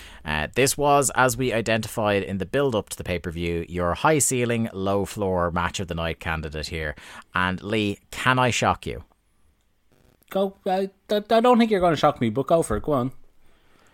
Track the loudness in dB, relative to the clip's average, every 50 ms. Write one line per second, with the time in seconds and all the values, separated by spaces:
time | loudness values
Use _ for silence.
0 | -20 -20 -20 -14 -8 -4 -2 -2 -2 -2 0 2 2 2 2 0 2 4 4 4
1 | 4 2 2 2 2 2 2 0 -2 -2 -2 -2 0 0 -2 -2 -2 -4 -4 -2
2 | 0 2 2 2 0 -2 -4 -6 -6 -4 -2 -2 0 0 0 -2 -2 -4 -10 -12
3 | -6 -6 -6 -4 -4 -6 -6 -4 -4 -2 -2 -4 -4 -6 -4 -2 -2 0 0 0
4 | 2 2 2 2 2 0 0 0 0 0 0 -2 -2 -4 -4 -4 -2 0 0 0
5 | -2 -2 -4 -4 -2 -2 0 0 0 0 0 -2 -2 -2 -4 -6 -6 -6 -6 -4
6 | -4 -4 -4 -6 -6 -6 -6 -4 -6 -8 -8 -8 -8 -8 -6 -6 -6 -8 -8 -10
7 | -14 -18 -20 -20 -20 _ -4 -2 0 0 -2 -4 -4 -4 -2 0 0 0 -2 -6
8 | _ _ -12 -2 0 2 2 2 2 0 0 2 2 2 0 0 -2 -8 -10 -10
9 | -12 -16 _ _ _ _ _ _ _ _ _ _ _ _ _ _ _ _ _ _
10 | _ _ _ _ _ _ -2 0 0 0 -2 -6 _ -2 -2 -2 -2 -4 -8 _
11 | _ -2 -2 -2 0 2 4 4 6 6 6 6 6 4 4 4 4 4 4 4
12 | 4 2 4 2 0 0 0 0 2 2 2 2 4 2 -2 -2 0 0 0 0
13 | 0 -2 -4 -8 -16 -20 _ -20 -20 -20 -20 _ _ _ _ _ _ _